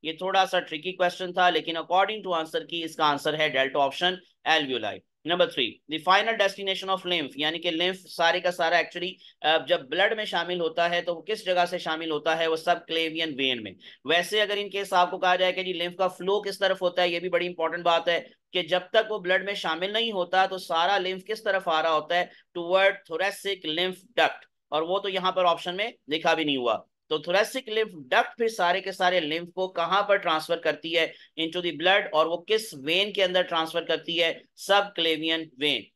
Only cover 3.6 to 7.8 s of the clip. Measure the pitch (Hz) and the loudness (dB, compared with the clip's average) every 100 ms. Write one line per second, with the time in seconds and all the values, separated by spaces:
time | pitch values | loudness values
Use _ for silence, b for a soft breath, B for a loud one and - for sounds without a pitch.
3.6 | 135 143 139 - 180 185 b _ 139 156 | 0 2 0 0 -2 -2 b _ 0 0
4.6 | 143 123 107 98 _ _ 151 175 170 156 | 2 -4 -4 -8 _ _ -4 2 2 2
5.6 | 117 - _ 156 165 190 214 220 196 196 | -4 -4 _ -6 2 4 4 0 0 0
6.6 | 196 185 190 190 180 175 139 135 151 165 | -4 -4 -2 -4 -2 -2 -4 -4 -4 -2
7.6 | 175 160 | -4 0